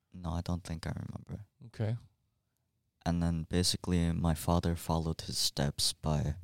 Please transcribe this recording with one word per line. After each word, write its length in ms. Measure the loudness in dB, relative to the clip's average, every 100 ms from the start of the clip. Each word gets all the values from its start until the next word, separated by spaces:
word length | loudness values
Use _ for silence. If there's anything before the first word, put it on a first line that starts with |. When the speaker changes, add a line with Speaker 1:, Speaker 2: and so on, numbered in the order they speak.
| _
Speaker 1:
no, 180 | -10 -4
I 100 | -4
don't 240 | -2 -4
think 200 | -4 -8
I 60 | -6
remember. 540 | -6 -8 -10 -10 -12 -14 _ -14
Speaker 2:
Okay. 300 | -4 -2 -2 -8 _ _ _ _ _ _ _ _ _ 0
Speaker 1:
And 160 | 2
then 240 | 2 0 0
basically 640 | 2 2 0 2 2 4
my 240 | 2 2
father 400 | 2 2 2 2
followed 460 | 0 0 0 0 -4
his 180 | -4 -2
steps 540 | -2 2 0 2 -2
by 420 | 0 0 0 0 -4